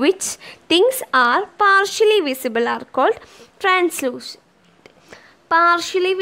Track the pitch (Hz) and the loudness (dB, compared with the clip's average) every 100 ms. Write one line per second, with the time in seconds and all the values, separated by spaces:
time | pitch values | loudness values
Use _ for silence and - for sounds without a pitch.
0 | 285 381 - - - - - 339 480 - | 0 0 -4 -12 -16 -14 0 2 2 0
1 | - 262 240 285 392 - 403 392 403 - | -2 0 2 0 -2 0 2 4 2 0
2 | 427 427 294 262 254 226 240 226 - - | 2 2 0 -4 -4 -2 -2 -4 -6 0
3 | 311 453 - - - - 392 370 349 - | 0 0 -8 -20 -20 -6 -2 0 0 -2
4 | 262 247 - - _ _ _ _ - _ | -6 -6 -12 -20 _ _ _ _ -20 _
5 | _ - - _ - 330 339 339 330 370 | _ -20 -20 _ -2 2 2 2 -2 -2
6 | 359 381 | -2 -2